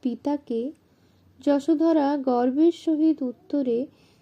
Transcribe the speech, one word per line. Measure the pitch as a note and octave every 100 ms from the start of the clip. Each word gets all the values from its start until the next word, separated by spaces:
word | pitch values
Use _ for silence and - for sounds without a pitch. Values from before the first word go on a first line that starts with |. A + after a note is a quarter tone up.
পিতা | B3 A#3 C#4+ C#4+
কে?" | - A3+ C4 - _ _ _ _ _ _
যশোধরা | C#4+ C#4 C#4 D#4 E4 D#4+ C#4 D4
গর্বের | C4 B3 B3+ C4+ E4+
সহিত | E4+ E4 D4+ D#4+ D4+
উত্তরে | B3+ - - C#4+ B3+ A#3 C#4+ _ _ _